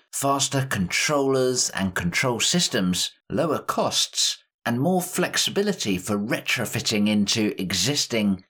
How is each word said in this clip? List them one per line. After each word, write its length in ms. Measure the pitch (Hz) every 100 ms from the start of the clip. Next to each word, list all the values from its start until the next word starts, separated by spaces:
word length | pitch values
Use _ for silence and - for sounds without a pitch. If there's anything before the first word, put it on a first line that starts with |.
| _
faster 560 | - - 143 - 139 131
controllers 1000 | 104 90 - - 147 135 131 127 123 -
and 240 | - 95
control 460 | 90 87 - 131 117
systems, 720 | - 175 - 120 92 92 - - -
lower 300 | 95 160 120
costs, 800 | - - 151 - - - - - _ _ -
and 140 | 120
more 220 | 160 185
flexibility 920 | 180 - 170 - - - 202 - 110 90
for 220 | 92 104
retrofitting 920 | 107 156 - - 104 117 - 107 104
into 460 | 104 98 113 107 -
existing 840 | 92 92 104 147 - 113 104 95